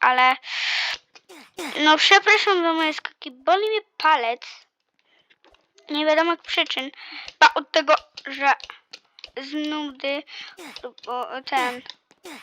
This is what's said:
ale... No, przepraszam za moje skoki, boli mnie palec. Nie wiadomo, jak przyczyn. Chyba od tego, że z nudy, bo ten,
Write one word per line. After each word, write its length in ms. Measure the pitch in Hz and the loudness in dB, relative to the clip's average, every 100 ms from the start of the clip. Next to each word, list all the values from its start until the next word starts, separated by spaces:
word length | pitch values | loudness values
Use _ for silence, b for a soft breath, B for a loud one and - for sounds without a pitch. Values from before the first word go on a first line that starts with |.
ale... 360 | 254 254 254 269 B B B B B B _ - _ 320 - - 311 - | 0 4 4 2 B B B B B B _ -20 _ -20 -20 -12 -10 0
No, 160 | 302 311 | 4 4
przepraszam 680 | - 392 403 427 415 370 | 6 6 6 2 4 2
za 100 | 330 | 2
moje 220 | 320 320 | 0 -2
skoki, 360 | 302 - _ 302 | -4 -12 _ -20
boli 380 | 254 269 381 427 | -6 0 2 2
mnie 120 | 427 - - | -4 -6 -2
palec. 440 | 311 302 233 240 - - _ _ _ _ _ _ _ _ _ _ _ _ - | 2 2 0 -6 -10 -20 _ _ _ _ _ _ _ _ _ _ _ _ -8
Nie 180 | 294 311 | -2 2
wiadomo, 240 | 311 339 | 2 2
jak 120 | 339 | -2
przyczyn. 480 | - - 311 - 269 - B B B | -4 -2 -2 -2 -8 -12 B B B
Chyba 280 | B 302 | B 4
od 180 | - 294 | 4 0
tego, 220 | 320 285 302 - - - | 0 4 2 0 -18 -14
że 260 | 269 277 - - - _ - _ _ - - | -2 2 0 -2 -20 _ -20 _ _ -16 -14
z 160 | 269 | -10
nudy, 680 | 294 302 302 294 262 277 277 - B B B 311 - 247 - - | -8 -6 -6 -8 -8 -6 -6 -8 B B B -18 -14 -16 -16 -10
bo 200 | 247 - 262 | -8 -6 -10
ten, 400 | 262 269 247 247 - - _ _ 349 285 | -6 -2 -2 -6 -14 -20 _ _ -20 -20